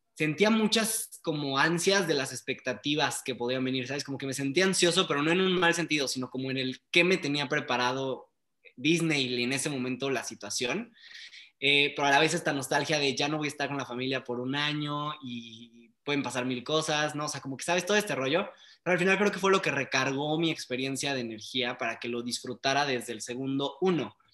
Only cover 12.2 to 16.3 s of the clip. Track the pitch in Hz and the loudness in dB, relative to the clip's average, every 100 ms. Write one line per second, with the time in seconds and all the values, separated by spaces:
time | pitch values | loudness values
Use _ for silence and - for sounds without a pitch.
12.2 | 156 170 156 143 131 147 143 151 139 127 | 4 2 -2 -2 0 0 2 0 0 0
13.2 | 143 156 147 - 139 139 127 120 131 135 | 0 0 -2 -4 -4 -4 -6 -4 -2 -2
14.2 | 127 120 127 143 147 151 147 147 147 151 | -4 -6 -2 -2 -2 -2 -4 -4 -6 -8
15.2 | 127 120 117 113 117 117 117 _ - 143 | -10 -10 -12 -16 -20 -20 -20 _ -4 -2
16.2 | 123 | -2